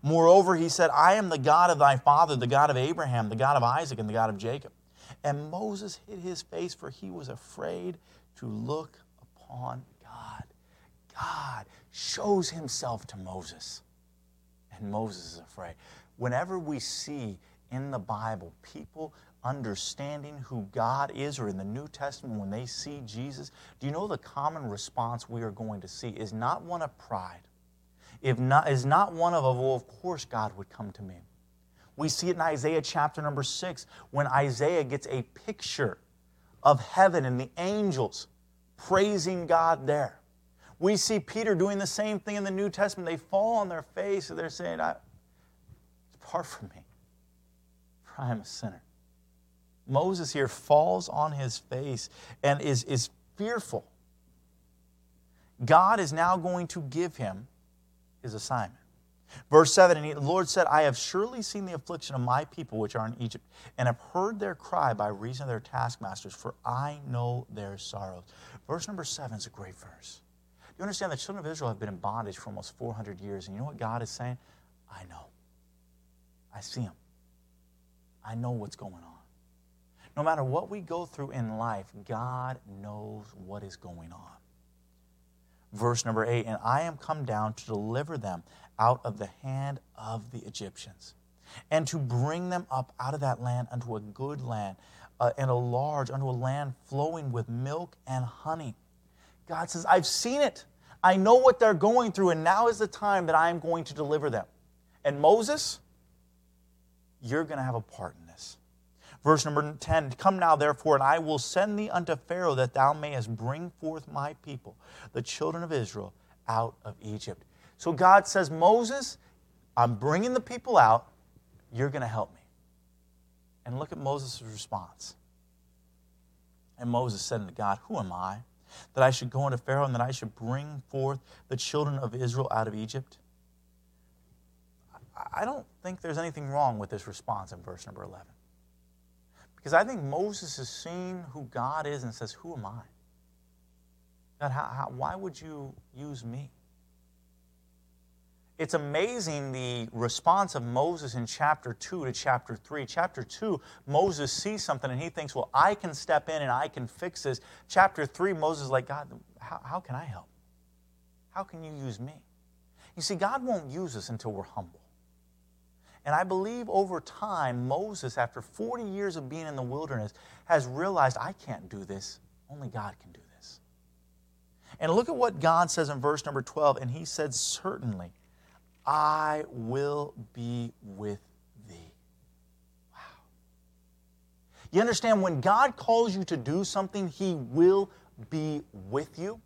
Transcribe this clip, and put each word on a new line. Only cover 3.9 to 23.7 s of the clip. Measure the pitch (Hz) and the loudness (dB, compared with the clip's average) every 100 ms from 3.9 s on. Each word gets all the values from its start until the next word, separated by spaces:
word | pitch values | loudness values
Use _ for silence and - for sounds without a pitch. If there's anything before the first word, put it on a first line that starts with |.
| 120 | -6
and | 107 | -4
the | |
God | 110 113 | 0 0
of | 101 | 0
Jacob." | 113 139 - _ _ _ - - | -4 -6 -10 _ _ _ -20 -6
And | 147 143 151 | -4 -4 -6
Moses | 175 214 202 202 - - | -6 -6 -6 -10 -14 -14
hid | 202 | -12
his | 180 175 | -8 -8
face, | - 170 175 | -8 -8 -8
for | - 143 | -8 -14
he | 135 190 | -12 -12
was | 180 135 | -12 -12
afraid | 123 - - - 180 180 170 _ - _ - | -14 -16 -8 -6 -6 -8 -10 _ -20 _ -14
to | 123 | -10
look | 107 117 151 156 - _ _ | -8 -4 -6 -6 -18 _ _
upon | - _ - 127 123 123 131 _ | -20 _ -18 -12 -10 -10 -12 _
God. | - 117 113 - - _ _ _ _ _ _ | -20 -18 -16 -16 -18 _ _ _ _ _ _
God | - - - 139 117 107 - _ | -10 -6 -6 -6 -10 -12 -20 _
shows | - - - 208 196 175 | -12 -8 -4 2 2 2
himself | 165 151 - 135 214 - | -6 -8 -6 -4 -6 -8
to | 101 | -16
Moses, | 92 92 80 - - - _ _ _ _ _ _ _ _ _ | -12 -12 -12 -14 -16 -16 _ _ _ _ _ _ _ _ _
and | - 107 | -14 -6
Moses | 104 110 90 85 | -4 -4 -6 -14
is | 85 | -16
afraid. | 85 - 87 85 - - - - | -18 -14 -14 -14 -20 -20 -20 -6
Whenever | 123 123 180 185 | -2 -2 -2 -4
we | 156 143 | -4 -6
see | - - - 147 113 92 _ _ _ | -6 -10 -10 -8 -8 -10 _ _ _
in | 127 139 | -8 -6
the | 131 | -8
Bible | 95 107 113 107 85 - | -6 -6 -6 -6 -10 -18
people | - 151 147 156 156 _ _ _ | -20 -18 -18 -12 -14 _ _ _
understanding | 127 139 113 98 - - 139 147 147 147 | -8 -6 -6 -6 -8 -10 -10 -10 -12 -14
who | 127 123 98 | -10 -10 -8
God | 123 113 135 143 | -2 0 0 -2
is, | - 143 139 | -4 -6 -4
or | 107 | -6
in | 95 | -4
the | |
New | 98 117 151 | -6 -8 -10
Testament | - 143 - 135 107 | -8 -10 -8 -10 -8
when | 98 | -6
they | 104 123 | -6 -8
see | - 143 147 | -10 -10 -12
Jesus, | 120 107 135 135 139 - - | -12 -10 -10 -10 -16 -18 -20